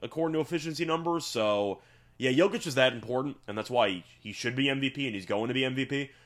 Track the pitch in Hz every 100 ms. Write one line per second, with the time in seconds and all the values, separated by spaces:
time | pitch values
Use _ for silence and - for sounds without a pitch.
0 | - 160 165 156 147 170 160 147 165 165
1 | 170 165 - 117 107 104 101 92 - -
2 | - - 127 131 196 233 165 131 131 120
3 | 110 127 143 - - 107 104 123 104 90
4 | - - 104 101 120 127 139 135 135 139
5 | 135 101 92 104 117 131 131 131 131 139
6 | 139 -